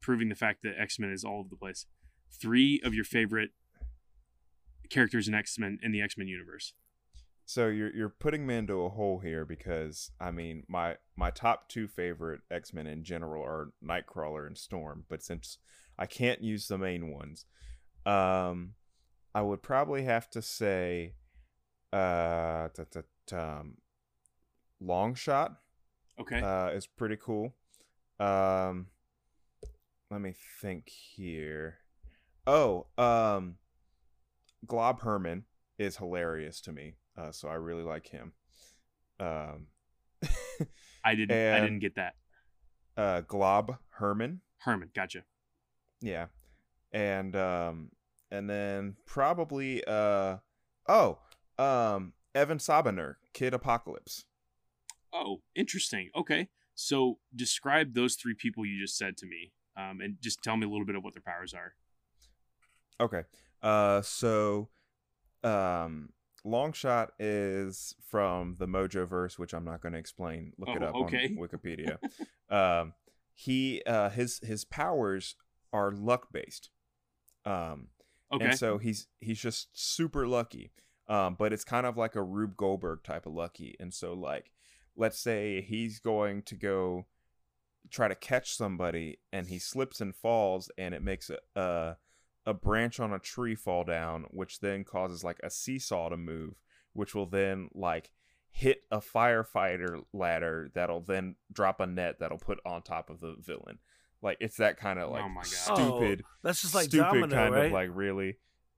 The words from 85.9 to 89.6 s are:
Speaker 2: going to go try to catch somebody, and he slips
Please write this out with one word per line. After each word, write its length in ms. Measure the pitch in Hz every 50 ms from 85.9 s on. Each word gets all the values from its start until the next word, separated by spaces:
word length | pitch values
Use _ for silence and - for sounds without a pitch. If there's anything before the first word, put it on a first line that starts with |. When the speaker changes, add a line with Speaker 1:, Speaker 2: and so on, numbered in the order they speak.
| 107 110
Speaker 2:
going 420 | - 113 110 104 104 101 98 101 101
to 120 | - 104
go 520 | 90 104 98 98 95 92 90 90 90 98 - _ _ _ _ _ _ _ _ _ _ _ _ _ _ - -
try 180 | - - 117 104
to 60 | 95
catch 400 | - - - 131 127 - - -
somebody, 640 | - 113 101 92 87 90 85 85 82 82 78 - - _ _ -
and 160 | 98 90 90
he 100 | 92
slips 420 | 90